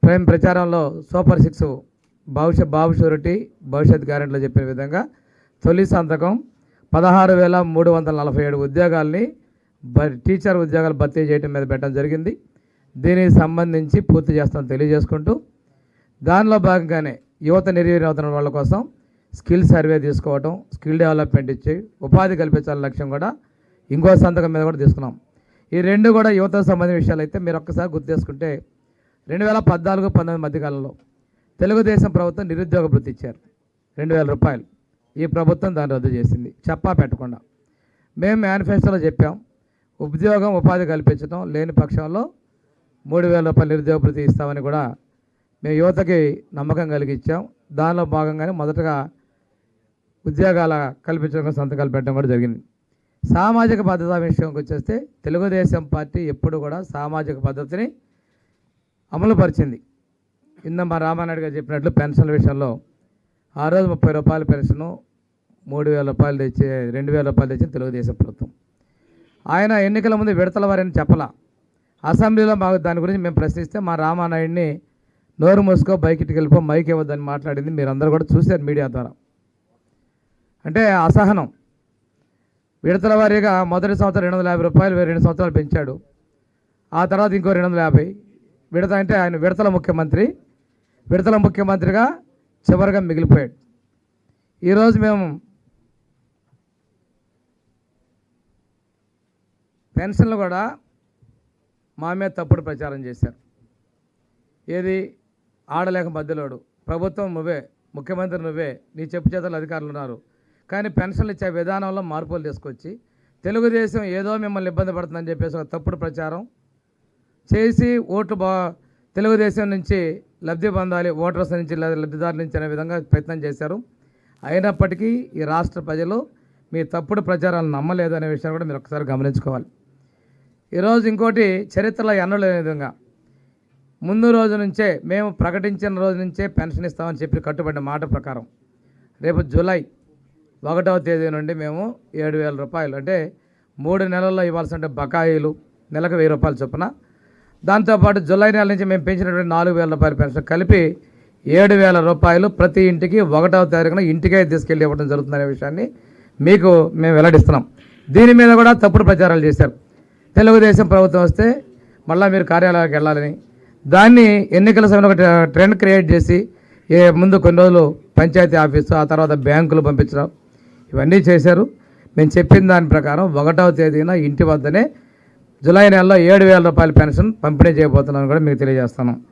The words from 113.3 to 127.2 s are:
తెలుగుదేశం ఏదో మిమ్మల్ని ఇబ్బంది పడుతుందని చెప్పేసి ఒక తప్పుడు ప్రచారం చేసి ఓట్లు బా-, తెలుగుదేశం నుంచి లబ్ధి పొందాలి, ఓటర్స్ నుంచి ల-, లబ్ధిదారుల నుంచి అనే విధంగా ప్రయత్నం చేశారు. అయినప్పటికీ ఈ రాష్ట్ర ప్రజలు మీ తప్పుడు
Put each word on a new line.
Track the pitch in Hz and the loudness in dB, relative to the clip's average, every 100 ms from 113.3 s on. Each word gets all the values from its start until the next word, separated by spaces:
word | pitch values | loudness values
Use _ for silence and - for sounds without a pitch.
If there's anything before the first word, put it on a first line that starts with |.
| _ | _
తెలుగుదేశం | 175 220 233 226 220 196 | -8 -2 -2 0 -4 -6
ఏదో | 202 185 196 214 | -8 -8 -6 -8
మిమ్మల్ని | 214 202 185 | -8 -8 -8
ఇబ్బంది | 170 190 | -6 -6
పడుతుందని | 175 175 165 165 | -6 -10 -12 -10
చెప్పేసి | 160 165 160 | -8 -8 -8
ఒక | 151 | -12
తప్పుడు | 165 151 175 | -10 -10 -8
ప్రచారం | 165 147 160 165 233 _ _ _ _ _ _ _ _ _ _ | -10 -10 -12 -12 -16 _ _ _ _ _ _ _ _ _ _
చేసి | 208 226 233 240 240 | 0 0 0 0 -2
ఓట్లు | 226 190 196 208 | -4 -6 -6 -6
బా-, | 185 190 180 175 _ _ _ - | -4 -4 -6 -10 _ _ _ -4
తెలుగుదేశం | 214 220 214 196 208 | 0 0 0 -2 -6
నుంచి | 190 160 196 165 185 _ _ | -6 -4 -4 -4 -8 _ _
లబ్ధి | 160 170 208 | -10 -6 -4
పొందాలి, | 190 185 180 175 | -4 -4 -4 -4
ఓటర్స్ | 156 170 170 185 | -4 -6 -6 -6
నుంచి | 175 165 160 | -6 -8 -6
ల-, | 160 160 | -6 -6
లబ్ధిదారుల | 156 151 170 156 | -8 -8 -8 -8
నుంచి | 160 156 | -8 -8
అనే | 156 | -8
విధంగా | 151 160 170 | -8 -8 -10
ప్రయత్నం | 156 151 147 160 | -4 -6 -4 -12
చేశారు. | 147 143 151 190 247 _ _ _ _ _ | -10 -10 -10 -12 -16 _ _ _ _ _
అయినప్పటికీ | - 170 196 196 190 175 220 233 254 165 | -6 -4 -4 -2 -4 -4 -6 -6 -8 -10
ఈ | |
రాష్ట్ర | 151 160 175 - | -6 -4 -6 -10
ప్రజలు | 151 156 170 214 294 _ _ _ _ | -10 -8 -6 -6 -8 _ _ _ _
మీ | 160 | -8
తప్పుడు | 160 170 147 208 | -6 -8 -6 -6